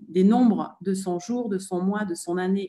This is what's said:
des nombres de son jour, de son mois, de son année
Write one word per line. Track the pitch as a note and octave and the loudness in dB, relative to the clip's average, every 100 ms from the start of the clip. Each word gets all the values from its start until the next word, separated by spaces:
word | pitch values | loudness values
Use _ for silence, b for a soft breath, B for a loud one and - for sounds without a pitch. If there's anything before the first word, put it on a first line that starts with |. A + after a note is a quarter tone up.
| - | -4
des | F3 | 2
nombres | F#3+ A#3+ A#3+ F3+ D#3 - | 4 6 4 2 -4 -8
de | F3+ | -6
son | F#3+ F#3+ F3 | -4 -4 -6
jour, | - A#3+ A#3 | -4 -6 -4
de | F#3+ | -6
son | F#3+ F3+ | -4 -2
mois, | F#3 G#3 | -2 -2
de | G#3 | -4
son | E3+ - F3 | -6 -4 -2
année | F#3 G3 | 0 -2